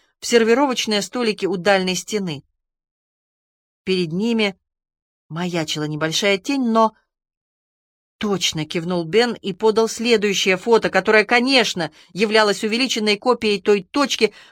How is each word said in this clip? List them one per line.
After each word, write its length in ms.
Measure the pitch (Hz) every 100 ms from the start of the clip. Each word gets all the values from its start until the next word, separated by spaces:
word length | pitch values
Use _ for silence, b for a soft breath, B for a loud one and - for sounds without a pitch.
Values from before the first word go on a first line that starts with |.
| b b
в 60 | -
сервировочные 760 | 240 220 240 285 247 - 208
столики 440 | 190 - 226 196 185
у 100 | 185
дальней 400 | 180 196 185 180
стены. 480 | - 214 185 143 - _ _ _ _ _ _ _ _ _ _ _ _ _ -
Перед 260 | 190 170
ними 480 | 170 226 226 208 196 _ _ _ _ _ _ -
маячила 560 | 156 180 170 156 156 151
небольшая 520 | 151 160 160 202 196
тень, 300 | - 277 240
но 260 | 226 220 - _ _ _ _ _ _ _ _ _ _ _ -
"Точно", 480 | 214 190 - 156 156
кивнул 400 | 180 170 180 165
Бен 280 | 202 240 208
и 180 | 196
подал 340 | 180 220 214 226
следующее 720 | - 233 220 208 190 196 185
фото, 320 | 233 220 185
которое, 340 | 190 190 214
конечно, 640 | 208 240 254 269 208 - 131 b b
являлось 540 | 175 208 220 214 196 214
увеличенной 520 | 226 226 233 214 208
копией 440 | 247 240 220 202
той 200 | 214 208
точки, 520 | - 285 277 - - B B